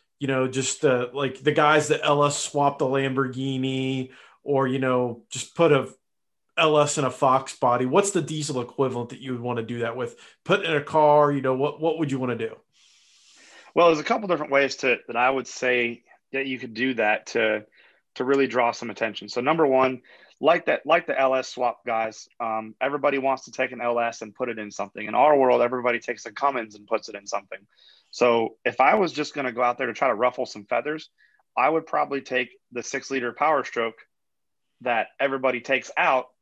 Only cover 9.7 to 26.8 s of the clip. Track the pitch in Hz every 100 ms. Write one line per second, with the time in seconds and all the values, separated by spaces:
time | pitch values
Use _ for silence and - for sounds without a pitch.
9.7 | 120 117 120 120 - - _ - 196 170
10.7 | 151 143 156 151 147 147 143 131 131 143
11.7 | 151 160 160 151 131 127 117 113 - _
12.7 | _ _ _ _ _ _ _ - - -
13.7 | - 170 156 147 233 208 160 151 139 135
14.7 | - 135 117 - 117 127 135 123 - 127
15.7 | 123 117 117 _ _ _ 135 135 127 123
16.7 | 110 131 120 107 107 - 123 110 107 -
17.7 | _ _ _ _ - 131 139 131 113 127
18.7 | - 117 104 113 98 107 - 127 165 151
19.7 | 131 131 127 _ - - _ 139 170 165
20.7 | 147 135 170 165 135 135 131 123 - 123
21.7 | - 120 113 113 107 - - 117 110 110
22.7 | - 131 143 143 139 135 131 - - 131
23.7 | 123 120 120 117 113 107 - 123 110 104
24.7 | - 101 104 107 110 147 143 131 123 120
25.7 | 127 123 117 - 113 113 110 143 135 110
26.7 | 104